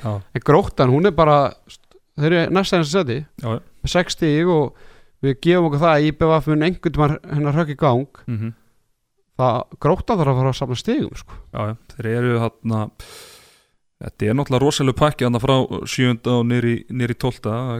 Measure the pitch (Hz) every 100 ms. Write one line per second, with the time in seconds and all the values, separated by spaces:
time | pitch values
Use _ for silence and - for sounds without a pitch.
0 | 110 101 - - - - - - 131 139
1 | 196 160 156 147 135 - - - _ _
2 | _ - 151 170 156 190 190 185 151 190
3 | 143 120 151 - 123 113 - - - 175
4 | 175 - 160 147 175 160 123 - - -
5 | _ _ 139 131 165 180 165 143 170 147
6 | 151 - 160 160 143 151 160 180 170 143
7 | 147 156 - 147 147 147 156 139 151 120
8 | 139 - - 113 113 117 _ _ _ _
9 | _ _ _ - 127 117 - - 147 185
10 | - 208 143 127 131 127 127 123 - 277
11 | - - - - - - 107 113 - -
12 | 113 117 123 117 113 - 110 110 107 -
13 | - - - - _ _ _ _ _ -
14 | 82 - 104 127 143 123 143 - 135 120
15 | 151 - 123 120 131 131 - 92 - -
16 | 127 117 123 123 117 123 120 117 - 123
17 | 120 117 131 - 107 113 131